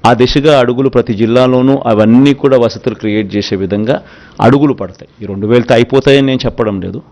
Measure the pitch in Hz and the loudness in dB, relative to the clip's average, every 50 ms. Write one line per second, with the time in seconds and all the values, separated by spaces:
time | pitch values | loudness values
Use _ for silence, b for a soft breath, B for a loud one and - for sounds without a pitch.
0 | - 113 120 110 123 127 - 147 139 156 147 135 123 120 120 123 135 131 - 123 | 2 0 2 2 0 0 0 0 2 2 2 2 2 0 0 0 -2 0 0 0
1 | 110 - 110 98 113 110 117 123 127 127 127 127 127 135 139 139 - 113 110 104 | -2 -2 -2 -2 -2 0 2 2 2 2 2 2 2 2 0 0 0 0 2 2
2 | 107 113 117 123 139 143 139 139 - 135 135 127 117 110 - 104 - 127 110 - | 4 4 4 4 4 4 2 2 0 2 2 2 2 0 -2 -4 -6 -6 -6 -4
3 | - 107 104 107 107 95 98 104 101 - 107 95 98 87 98 104 107 113 151 - | -6 -4 -4 -4 -4 -4 -4 -6 -4 -4 -4 -6 -4 -4 -4 -4 -2 -2 -2 -4
4 | B B B B B B B B - 117 135 143 - 139 - - 101 90 92 - | B B B B B B B B 2 2 2 2 0 -2 -2 -4 -8 -14 -14 -20
5 | - _ _ _ 107 98 98 101 101 107 120 123 113 - 127 113 123 123 131 135 | -20 _ _ _ -12 -10 -8 -6 -2 0 0 0 2 2 0 0 2 2 0 0
6 | - 143 135 139 135 135 131 123 - 117 - - 117 107 101 95 90 90 95 143 | 2 2 2 2 2 0 -2 -2 -4 -6 -4 -4 -4 -4 -4 -6 -8 -10 -12 -12
7 | - _ | -16 _